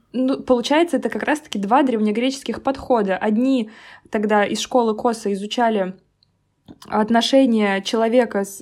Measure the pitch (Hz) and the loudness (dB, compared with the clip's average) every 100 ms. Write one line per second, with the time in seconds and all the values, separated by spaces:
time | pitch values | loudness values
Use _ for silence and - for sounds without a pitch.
0 | _ 247 262 269 - 247 233 302 339 262 | _ -4 -2 -2 0 0 2 2 2 0
1 | 233 214 - 302 - 208 196 254 269 226 | -4 -4 -4 -4 -4 -8 0 2 2 0
2 | 214 208 262 269 - 214 262 269 - 240 | 0 0 -2 -4 -8 -6 -4 -4 -2 0
3 | 196 185 214 214 262 262 214 - - - | 0 -2 0 0 2 0 -2 -10 -20 -20
4 | _ 220 208 208 202 214 - 254 226 214 | _ -4 2 2 2 -2 0 0 0 0
5 | 247 226 202 196 208 247 233 208 185 185 | -2 -2 -4 -6 -4 -2 0 0 -4 -8
6 | _ _ _ _ _ _ - - - 214 | _ _ _ _ _ _ -20 -20 -6 -2
7 | 220 233 - 269 269 220 208 196 196 226 | 2 2 4 4 4 4 2 0 -2 0
8 | 226 247 226 202 196 - | 2 2 2 -2 -6 -10